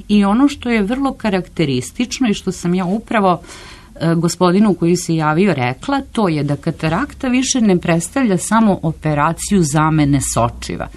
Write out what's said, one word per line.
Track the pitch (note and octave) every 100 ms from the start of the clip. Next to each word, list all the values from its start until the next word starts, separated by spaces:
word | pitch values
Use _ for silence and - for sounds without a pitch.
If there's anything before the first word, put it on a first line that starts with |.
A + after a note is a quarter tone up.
| -
i | G#3
ono | G3 A3+ C#4+
što | - B3
je | A3+
vrlo | G3 B3+ C#4
karakteristično | - G#3+ F#3+ F3 - D3 B2+ - - B3 - B3
i |
što | F#3+ F#3+
sam | E3+ F3
ja | F#3
upravo, | F3+ A3 - A3+ G3 E3+ - - - - - -
e, | E3
gospodinu | E3+ E3 - F3+ F#3 G#3+
koji | E3+ E3+ F3
se | F3
javio | E3 D3+ D#3 G3+
rekla, | C3 B2 B2+ - C#4 C4+
to | - F#3+
je | D3+
da | C#3+ C#3+
katarakta | E3 - D#3+ E3+ C#4+ - C4
više | B3+ C4 C4
ne | G#3+ F3
predstavlja | E3+ E3+ - C#4 A#3+ F3+
samo | - A3 A3 F3+
operaciju | E3 D#3 D#3 D3 D#3 E3 - G3
zamene | D#3 D#3 D#3 D#3 C#3+ C#3
sočiva, | - B2 A#2 - - F2 -